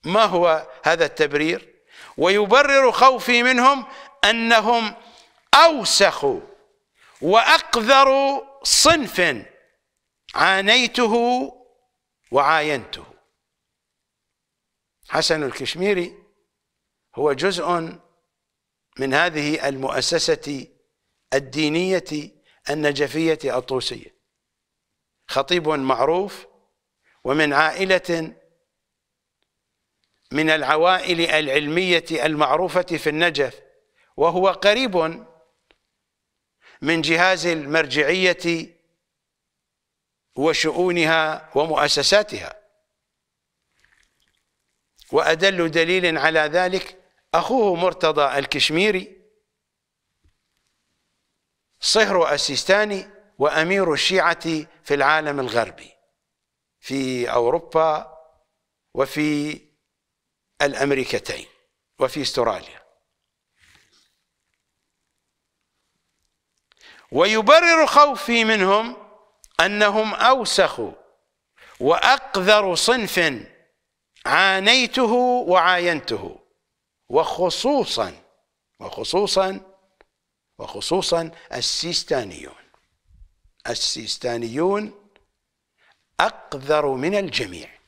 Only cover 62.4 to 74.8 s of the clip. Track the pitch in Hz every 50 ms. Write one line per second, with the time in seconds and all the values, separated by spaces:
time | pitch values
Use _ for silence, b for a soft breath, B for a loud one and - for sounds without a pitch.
62.4 | 120 113 104 101 101 - - - _ _ _ _ _ _ _ _ _ _ _ _
63.4 | _ _ _ _ _ _ _ _ _ _ _ _ _ _ _ _ _ _ _ _
64.4 | _ _ _ _ _ _ _ _ _ _ _ _ _ _ _ _ _ _ _ _
65.4 | _ _ _ _ _ _ _ _ _ _ _ _ _ _ _ _ _ _ _ _
66.4 | _ _ _ _ _ _ _ b b b b b b b - 131 170 202 220 220
67.4 | 214 208 294 330 349 339 339 320 311 - - 285 294 294 269 214 - - 233 233
68.4 | 226 220 220 214 190 190 196 214 226 240 247 - - - - _ _ _ _ _
69.4 | - _ _ - 165 190 202 208 214 208 196 220 214 220 196 - - 240 269 269
70.4 | 226 - - - 185 151 - - 113 92 - - _ _ _ _ _ _ _ _
71.4 | _ _ _ b b b b b 123 135 165 - - - 254 - - - - 196
72.4 | 180 185 214 214 208 190 175 160 - - 240 254 214 185 - 185 170 156 131 110
73.4 | 101 - _ _ _ _ _ _ _ _ _ _ _ _ _ _ _ - - -
74.4 | 185 196 190 190 190 208 240 262